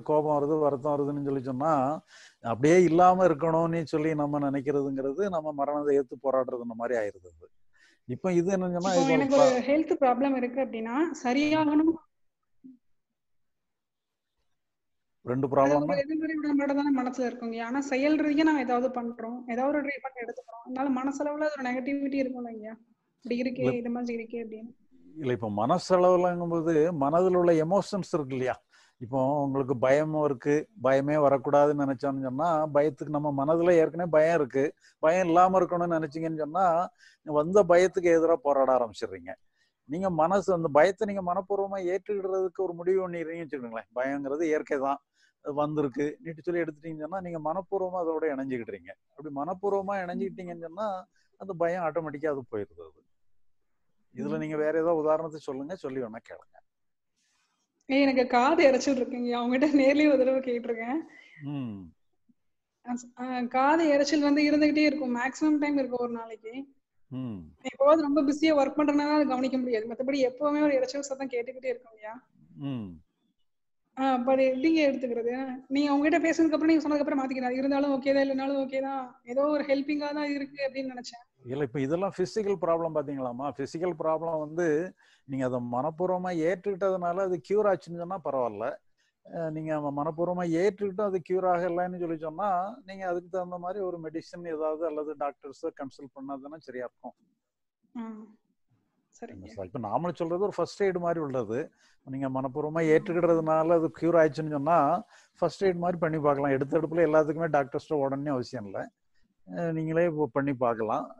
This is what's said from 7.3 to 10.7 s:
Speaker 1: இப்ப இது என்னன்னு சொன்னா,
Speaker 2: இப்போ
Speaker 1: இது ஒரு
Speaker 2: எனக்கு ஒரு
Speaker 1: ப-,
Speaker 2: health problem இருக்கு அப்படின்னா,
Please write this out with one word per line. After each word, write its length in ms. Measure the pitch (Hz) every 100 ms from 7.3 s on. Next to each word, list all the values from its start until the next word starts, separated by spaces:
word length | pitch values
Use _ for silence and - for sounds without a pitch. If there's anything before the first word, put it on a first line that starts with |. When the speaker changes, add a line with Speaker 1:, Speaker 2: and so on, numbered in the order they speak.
| 82 90 _ _ _ _ _ -
Speaker 1:
இப்ப 240 | 123 190
இது 160 | 175 175
என்னன்னு 260 | 196 180 175
சொன்னா, 160 | 190
Speaker 2:
இப்போ 100 | 220
Speaker 1:
இது 80 | 269
ஒரு 60 | -
Speaker 2:
எனக்கு 200 | 269 277
ஒரு 220 | 269 254
Speaker 1:
ப-, 60 | 247
Speaker 2:
health 340 | 302 320 339
problem 360 | 262 240 277 262
இருக்கு 260 | 247 254
அப்படின்னா, 360 | 254